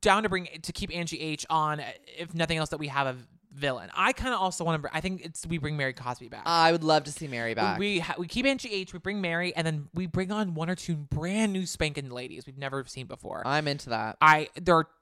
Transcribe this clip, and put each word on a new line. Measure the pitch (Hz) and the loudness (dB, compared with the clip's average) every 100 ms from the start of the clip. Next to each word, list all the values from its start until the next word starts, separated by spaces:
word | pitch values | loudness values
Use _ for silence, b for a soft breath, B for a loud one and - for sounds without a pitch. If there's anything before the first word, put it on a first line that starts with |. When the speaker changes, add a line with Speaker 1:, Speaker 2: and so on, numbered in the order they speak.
Speaker 1:
down | 208 196 | 6 4
to | 220 | 4
bring, | 185 175 156 | -2 -4 -12
to | - | -10
keep | - 202 | -8 -6
Angie | 165 170 156 | -4 -6 -4
H | 156 151 - | -6 -6 0
on, | 160 156 151 | 2 2 -2
uh, | 135 120 - 120 | -6 -12 -18 -14
if | 170 | -10
nothing | 160 160 165 | -2 0 0
else, | 156 | -2
that | 156 | -4
we | 151 | -4
have | 135 135 | 0 0
a | 127 117 _ _ | -2 -12 _ _
villain. | 139 139 127 95 - | -4 -2 -2 -6 0
I | 196 | 0
kinda | 262 262 240 | 0 -2 0
also | 190 180 | 0 0
wanna | 165 160 | 0 0
br-, | 143 | -2
I | 160 | -4
think | 180 185 | -4 -6
it's, | 156 160 165 | -8 -12 -6
we | 165 | -4
bring | 147 151 | -2 -2
Mary | 135 | -2
Cosby | 127 123 123 120 | -4 -6 -8 -10
back. | 123 | -8
Speaker 2:
I | - 170 165 | 2 8 8
would | 170 | 8
love | 156 156 | 6 4
to | 147 | 4
see | 147 151 | -8 -6
Mary | 120 117 | -4 -2
back. | 113 104 98 | 2 2 2
Speaker 1:
We | 202 196 | 0 0
ha-, | 165 - | -2 -4
we | 170 | -4
keep | 233 | 0
Angie | 262 269 254 | 0 0 -2
H, | 208 185 | -6 -6
we | 180 | -8
bring | 185 202 | -6 -2
Mary, | 185 165 175 165 | 0 0 -2 0
and | 165 | 0
then | 156 143 | -2 -4
we | 165 | -6
bring | 185 180 185 | -4 -2 -2
on | 214 208 | 0 -2
one | 160 165 | -2 -4
or | |
two | 180 - | -4 -2
brand | 160 143 143 165 202 220 | -4 -2 -4 -2 0 2
new | 190 | 0
spanking | 180 - 156 147 135 | -4 -2 -2 -2 -8
ladies | 123 127 127 | -8 -8 -10
we've | 123 135 | -14 -10
never | 139 135 | -6 -6
seen | 127 - 131 | -6 -10 -10
before. | - - 82 123 | -10 -10 -6 0
Speaker 2:
I'm | 143 151 | 2 2
into | 143 - | -2 -2
that. | 113 110 - | -2 -2 6
Speaker 1:
I, | 156 156 156 - | 8 8 4 -4
there | 180 165 | 6 6
are | 156 _ | 6 _